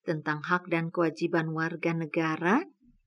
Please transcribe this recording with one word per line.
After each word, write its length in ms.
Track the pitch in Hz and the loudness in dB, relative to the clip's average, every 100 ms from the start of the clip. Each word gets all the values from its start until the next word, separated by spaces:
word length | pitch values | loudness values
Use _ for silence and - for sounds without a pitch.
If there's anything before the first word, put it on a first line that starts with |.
| - | -4
tentang 400 | 156 151 151 151 | -2 -2 -4 0
hak 240 | 180 180 | 0 2
dan 240 | 170 165 | -2 0
kewajiban 560 | 175 165 156 165 170 160 | 0 0 0 0 0 0
warga 400 | 160 165 165 165 | -2 -4 -2 -2
negara, 720 | 165 156 165 160 156 170 254 392 _ - _ | 0 -2 0 0 0 2 2 0 _ -20 _